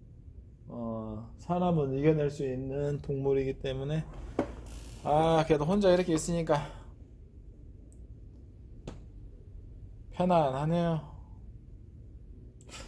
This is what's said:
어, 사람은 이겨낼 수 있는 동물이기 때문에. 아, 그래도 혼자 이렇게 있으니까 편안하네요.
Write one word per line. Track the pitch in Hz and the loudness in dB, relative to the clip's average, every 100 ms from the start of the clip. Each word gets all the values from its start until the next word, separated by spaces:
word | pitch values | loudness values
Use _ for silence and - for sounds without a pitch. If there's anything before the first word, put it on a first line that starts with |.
| - - - - - - - | -20 -18 -18 -18 -18 -18 -12
어, | 120 113 113 110 110 117 - | -8 -6 -4 -6 -8 -10 -10
사람은 | - 180 180 165 135 135 | -2 2 4 4 2 4
이겨낼 | 151 156 143 | 4 6 2
수 | 143 135 | 0 -2
있는 | 127 135 143 143 143 | -2 -4 -2 -2 -2
동물이기 | 151 139 139 135 135 135 | -2 0 2 2 2 -2
때문에. | 135 131 139 156 - - - - - - - - - - | -4 -4 -2 -2 -4 -10 -4 -4 -4 -8 -14 -14 -14 -6
아, | 143 151 160 160 156 | 2 6 6 6 6
그래도 | 151 147 | 4 4
혼자 | 208 190 | 6 8
이렇게 | 180 175 | 8 6
있으니까 | 160 175 170 160 147 - - - - - - - - - - - - - - - - - - - - - - - - - - - - - - - - - - - | 2 2 0 4 2 2 -10 -16 -18 -18 -18 -20 -18 -18 -18 -18 -18 -18 -18 -18 -16 -18 -18 -18 -18 -18 -14 -12 -12 -14 -16 -16 -16 -16 -16 -16 -16 -16 -16 -10
편안하네요. | - 180 175 143 131 156 170 170 156 - - - - - - - - - - - - - - - - - - | 0 4 6 6 2 2 4 4 0 -2 -12 -16 -16 -16 -16 -18 -18 -18 -18 -18 -18 -18 -18 -18 -20 -18 -16